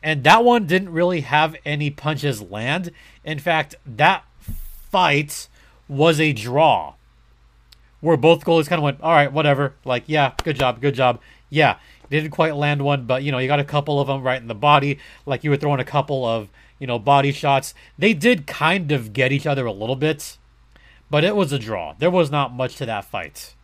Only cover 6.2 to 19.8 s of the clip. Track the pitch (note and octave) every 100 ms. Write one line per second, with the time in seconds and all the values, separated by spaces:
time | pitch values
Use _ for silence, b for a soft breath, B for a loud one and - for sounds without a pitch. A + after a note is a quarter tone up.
6.2 | D#3 B2 A2 C3 D#3+ G#2 D2 - _ _
7.2 | _ _ _ _ _ - _ _ E3+ D#3
8.2 | D#3 E3+ - E3 D3+ E3+ D3 C#3+ D#3+ D#3+
9.2 | C#3+ C#3 D3 C#3 C#3 - - B2 C3+ D3+
10.2 | C3+ - E3+ B2+ C3 A#2 C#3+ B2 B2+ A#2+
11.2 | b b _ D3 C#3 G2 b b - D3
12.2 | D#3 C#3+ D#3+ D3 D3 C#3+ C#3 C#3+ A#2+ B2+
13.2 | C#3+ C3 C3 C#3+ C#3+ D3 D3 C#3+ C3+ C3+
14.2 | C3 B2+ A#2 G#2+ D3 D3 C#3+ C3+ B B
15.2 | - C3+ D3+ C#3+ D3 C#3 B2 D3 C#3+ C#3
16.2 | A#2+ A2+ G#2 b b b C3 A#2+ G#2 C#3
17.2 | C#3 C#3 D3 C3+ - - b - G3 F3
18.2 | G#3 A3+ - - D#3 F#3+ D#3 C#3+ A2 G#2
19.2 | C3 C#3 D#3+ C#3 A#2+ G2